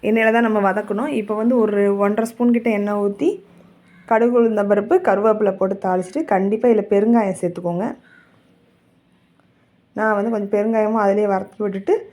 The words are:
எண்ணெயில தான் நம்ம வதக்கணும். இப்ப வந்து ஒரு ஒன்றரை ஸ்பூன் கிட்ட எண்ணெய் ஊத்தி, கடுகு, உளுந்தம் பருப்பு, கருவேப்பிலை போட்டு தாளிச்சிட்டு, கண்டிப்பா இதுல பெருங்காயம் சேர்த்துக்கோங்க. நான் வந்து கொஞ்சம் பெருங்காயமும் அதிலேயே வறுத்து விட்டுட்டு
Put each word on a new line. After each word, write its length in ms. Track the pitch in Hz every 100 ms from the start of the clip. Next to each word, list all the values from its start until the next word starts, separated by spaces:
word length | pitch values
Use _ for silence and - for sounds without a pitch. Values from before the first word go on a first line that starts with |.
| 208
எண்ணெயில 240 | 226 226 226
தான் 120 | 233
நம்ம 120 | 214 196
வதக்கணும். 420 | 196 208 208 285 262
இப்ப 160 | 208 214
வந்து 140 | 226 247
ஒரு 180 | 214 202 202 202 202
ஒன்றரை 200 | 214 226
ஸ்பூன் 240 | - 240 233
கிட்ட 140 | 226 208
எண்ணெய் 240 | 202 208
ஊத்தி, 260 | 202 202 320 - - - - _ _ _ -
கடுகு, 240 | 226 233 240
உளுந்தம் 320 | 226 214 202
பருப்பு, 240 | 202 208 370 359
கருவேப்பிலை 440 | 196 220 214 208 190
போட்டு 160 | 190 196 190
தாளிச்சிட்டு, 380 | 185 180 294 320
கண்டிப்பா 320 | 190 196 220 247
இதுல 140 | 220 208
பெருங்காயம் 460 | 202 220 233 202 180
சேர்த்துக்கோங்க. 440 | 180 175 180 170 226 - _ _ _ _ _ _ _ _ _ _ _ _ _ _ _ _ _ _ _ -
நான் 160 | 220 208
வந்து 160 | 214
கொஞ்சம் 200 | 220 202 208
பெருங்காயமும் 480 | 214 226 214 220 202
அதிலேயே 220 | 202 208
வறுத்து 300 | 190 196 _ 208
விட்டுட்டு 280 | 196 196 427 466